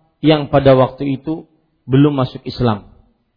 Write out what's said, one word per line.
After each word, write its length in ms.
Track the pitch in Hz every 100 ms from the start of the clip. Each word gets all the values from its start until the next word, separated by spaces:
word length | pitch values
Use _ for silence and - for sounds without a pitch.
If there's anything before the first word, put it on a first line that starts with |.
| _ _
yang 320 | 147 156 143
pada 240 | 143 135
waktu 480 | 131 123 - 143 135
itu 240 | - 165 - _ _ _ -
belum 320 | 131 147 139
masuk 240 | 127 -
Islam. 480 | - - 120 104 - _ _ _ _